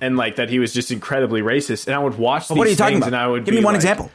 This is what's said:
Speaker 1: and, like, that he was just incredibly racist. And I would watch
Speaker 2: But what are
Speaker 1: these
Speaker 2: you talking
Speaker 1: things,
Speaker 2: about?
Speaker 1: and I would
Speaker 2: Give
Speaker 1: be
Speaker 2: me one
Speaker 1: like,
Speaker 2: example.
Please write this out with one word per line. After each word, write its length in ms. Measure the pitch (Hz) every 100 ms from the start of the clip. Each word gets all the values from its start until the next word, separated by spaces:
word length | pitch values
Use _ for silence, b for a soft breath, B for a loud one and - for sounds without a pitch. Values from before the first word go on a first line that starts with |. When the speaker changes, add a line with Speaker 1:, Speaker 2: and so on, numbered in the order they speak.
Speaker 1:
and, 160 | 131 127
like, 180 | 113 110
that 140 | 117
he 100 | 123
was 140 | 117
just 180 | 123 120
incredibly 480 | 117 - 135 123 113
racist. 460 | 107 135 143 110 -
And 80 | 143
I 40 |
would 180 | 139 110
watch 320 | 117 147 -
Speaker 2:
But 80 | 156
what 100 | 220
are 20 |
Speaker 1:
these 20 |
Speaker 2:
you 100 | 190
talking 120 | 208 196
Speaker 1:
things, 120 | 120
Speaker 2:
about? 80 | 123
Speaker 1:
and 60 |
I 40 | 123
would 160 | 123 120
Speaker 2:
Give 80 |
Speaker 1:
be 60 | 226
Speaker 2:
me 40 |
one 120 | 208 208
Speaker 1:
like, 40 |
Speaker 2:
example. 320 | 170 208 -